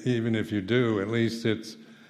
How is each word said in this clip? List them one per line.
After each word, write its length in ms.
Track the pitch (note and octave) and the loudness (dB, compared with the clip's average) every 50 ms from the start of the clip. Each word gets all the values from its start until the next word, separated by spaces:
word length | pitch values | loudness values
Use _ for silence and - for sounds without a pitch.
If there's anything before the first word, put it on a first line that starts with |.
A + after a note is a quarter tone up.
| - | -2
even 300 | B2+ B2 A#2 A2+ A#2+ A2 | -2 0 0 0 0 0
if 180 | A2 G#2 G#2+ G#2+ | 0 -2 -2 -2
you 80 | G#2 | -2
do, 400 | F#2+ F#2 A#2 B2+ B2+ A#2 A2 G2+ | 0 2 2 2 4 2 2 0
at 80 | F#2+ G#2 | 0 0
least 380 | A2+ A#2 A2+ A2+ A2+ - - | 0 2 2 0 0 0 0
it's, 320 | A#2 G#2+ - - - - - - - - - - - | 0 0 -2 -4 -10 -16 -18 -20 -20 -20 -20 -20 -20